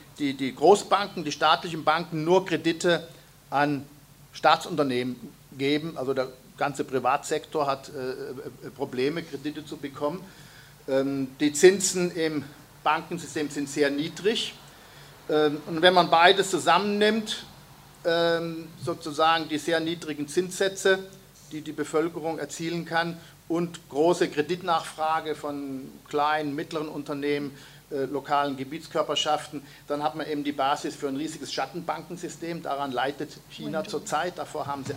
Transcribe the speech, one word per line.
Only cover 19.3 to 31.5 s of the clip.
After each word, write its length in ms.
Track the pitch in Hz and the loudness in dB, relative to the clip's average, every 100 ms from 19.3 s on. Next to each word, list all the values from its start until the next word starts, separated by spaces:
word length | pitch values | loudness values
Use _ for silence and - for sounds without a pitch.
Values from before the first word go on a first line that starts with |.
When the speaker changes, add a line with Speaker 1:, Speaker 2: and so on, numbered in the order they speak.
| 165 156 | 4 2
Speaker 1:
die 100 | 151 | -2
sehr 200 | 160 165 | 0 0
niedrigen 480 | 160 170 160 147 143 | 0 -4 -6 -6 -2
Zinssätze, 720 | 180 185 - 196 190 196 190 190 - - - - | 0 -2 0 0 2 2 2 0 -16 -20 -20 -14
die 80 | 156 | -12
die 120 | 151 | -8
Bevölkerung 640 | 151 147 160 165 165 156 151 | -6 0 0 0 -2 -6 -6
erzielen 460 | 147 - 165 170 | -6 -6 -6 -4
kann, 360 | 165 165 170 170 - - - | -2 -2 -2 -4 -14 -20 -4
und 400 | 170 175 - - | -2 -2 -6 -6
große 380 | 131 165 175 170 | 2 4 4 2
Kreditnachfrage 1080 | 147 147 180 180 165 - - 156 160 156 | 0 -2 -2 0 0 -2 -4 -2 0 -2
von 560 | 147 151 143 143 131 143 - - | -6 -6 -6 -6 -8 -10 -16 -6
kleinen, 460 | 147 147 156 151 | 0 2 2 0
mittleren 340 | 143 165 165 151 | -4 -6 -6 -6
Unternehmen, 680 | 151 147 143 143 143 143 143 - - - | -8 -8 -4 -2 -2 -2 -10 -18 -20 -8
äh, 140 | 143 | -4
lokalen 520 | 131 139 139 143 143 135 | -2 -4 0 0 0 -2
Gebietskörperschaften, 1080 | 135 156 - 160 151 143 156 147 - 147 - - - | -8 -10 -4 -2 0 0 0 0 -2 -12 -14 -16 -6
dann 160 | 143 | -4
hat 120 | 151 | -2
man 120 | 156 151 | -4 -4
eben 160 | 147 | -4
die 100 | 143 | -4
Basis 440 | 139 135 147 160 131 | 0 0 0 -2 -6
für 120 | 143 | -4
ein 80 | 135 | -4
riesiges 360 | 156 151 131 | -6 -8 -8